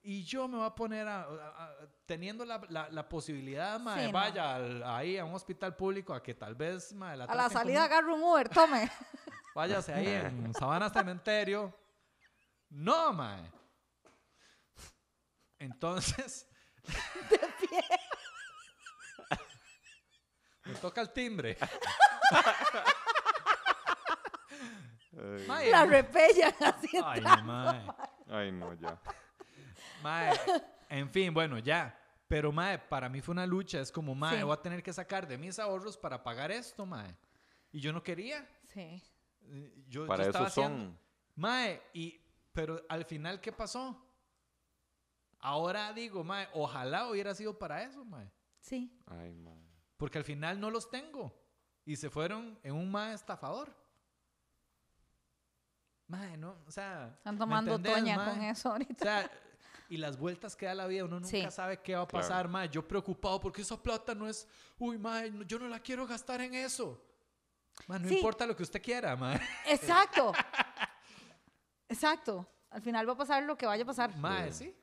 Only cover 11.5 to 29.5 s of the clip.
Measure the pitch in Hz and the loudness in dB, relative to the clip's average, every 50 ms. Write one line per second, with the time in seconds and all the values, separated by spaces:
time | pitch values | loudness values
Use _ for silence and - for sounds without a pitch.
11.5 | 196 208 208 185 - - _ _ _ _ _ _ _ _ _ _ _ _ _ _ | -2 -2 -4 -6 -10 -16 _ _ _ _ _ _ _ _ _ _ _ _ _ _
12.5 | _ _ _ _ 151 143 156 202 294 330 330 302 214 160 131 107 101 92 82 82 | _ _ _ _ -12 -4 2 2 4 4 4 2 2 0 -4 -6 -6 -10 -12 -16
13.5 | - - - _ _ _ _ _ _ _ _ - _ _ _ _ _ _ _ - | -18 -20 -20 _ _ _ _ _ _ _ _ -20 _ _ _ _ _ _ _ -20
14.5 | _ _ _ _ _ - - - _ _ _ _ _ _ _ _ _ _ _ _ | _ _ _ _ _ -20 -20 -20 _ _ _ _ _ _ _ _ _ _ _ _
15.5 | _ _ 147 131 120 - - 165 180 185 - - - - 269 254 - - - _ | _ _ -12 -12 -8 -4 -4 -2 -2 0 -2 -2 -2 -2 -6 -8 -10 -14 -16 _
16.5 | _ _ _ _ _ _ _ - 147 - - - - 370 - - 415 - - 349 | _ _ _ _ _ _ _ -8 -6 -6 -6 -6 -8 -10 4 4 4 4 4 -2
17.5 | - - 392 - 330 359 - - 359 - - 740 605 - - 1077 1077 1077 1077 1077 | -2 -4 -4 0 0 -2 2 2 0 0 0 -6 -10 -8 -8 -16 -14 -12 -14 -14
18.5 | 1077 1077 1077 1077 1077 _ - 1077 1077 1077 - - - - - - - - - - | -14 -18 -20 -20 _ _ -20 -20 -18 -18 -18 -18 -16 -18 -6 -6 -6 -6 -6 -18
19.5 | - - _ - - _ _ - - _ _ _ _ _ _ _ _ _ _ _ | -20 -20 _ -20 -20 _ _ -20 -20 _ _ _ _ _ _ _ _ _ _ _
20.5 | _ _ - 185 - - - 180 - 233 226 - - 262 247 240 220 175 123 113 | _ _ -12 -10 -10 -6 -6 -4 -2 -4 -4 -2 -2 -4 -4 -2 -2 -2 -2 -4
21.5 | 113 - 143 - - - - - - - 762 807 831 - 679 784 - 339 - 226 | -2 -2 -4 -4 -4 -6 -4 -4 8 10 10 10 10 6 6 8 8 10 8 8
22.5 | - - - 605 587 453 - 494 571 - - 466 453 539 - 427 427 571 - - | 4 4 2 2 2 4 4 4 4 4 2 0 0 2 2 2 0 2 2 2
23.5 | 415 - - 392 - - - - 240 - - - 330 - - - - - - - | 2 4 4 0 0 2 0 -2 -2 -2 0 -4 -4 -4 -4 -12 -12 -12 -14 -16
24.5 | 285 294 262 233 226 202 - 120 - - - _ - - - - - - - - | -14 -12 -12 -12 -12 -14 -16 -16 -18 -20 -20 _ -14 -10 -8 -6 -6 -6 -4 -4
25.5 | 262 320 - 453 453 339 302 330 294 269 262 - - 330 320 320 349 359 330 302 | -2 2 6 10 12 12 12 12 10 10 8 8 8 10 12 12 12 12 10 8
26.5 | - - 294 285 - - - 311 - 359 320 - 254 - - 330 370 - - - | 6 6 4 4 4 4 -4 0 0 2 2 2 0 0 10 10 8 8 8 -2
27.5 | - - - - - - 107 - - - - - - - - - 110 107 101 98 | -4 0 0 0 0 -2 -6 -12 -10 -10 -12 -14 -14 -20 -14 -6 -4 -2 -2 -2
28.5 | 92 90 87 87 87 82 82 82 82 82 - - - - - - _ _ - - | -4 -6 -8 -8 -10 -8 -8 -8 -8 -8 -12 -14 -14 -14 -18 -20 _ _ -20 -20